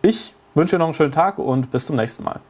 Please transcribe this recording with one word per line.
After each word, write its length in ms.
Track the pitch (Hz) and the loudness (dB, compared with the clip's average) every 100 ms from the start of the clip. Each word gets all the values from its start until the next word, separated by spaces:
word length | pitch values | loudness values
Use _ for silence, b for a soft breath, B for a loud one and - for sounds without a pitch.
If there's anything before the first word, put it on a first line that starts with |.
ich 340 | 196 220 - _ _ 151 | 4 2 -8 _ _ 0
wünsche 200 | 175 185 | 2 2
dir 40 | |
noch 80 | 165 | 0
einen 60 | |
schönen 200 | 147 147 | 2 0
Tag 260 | 147 185 196 | 2 0 0
und 320 | 143 131 127 | -2 0 0
bis 140 | 127 - | -4 -2
zum 100 | 139 | -2
nächsten 300 | 110 - 50 | -2 -4 -8
Mal. 160 | - | -8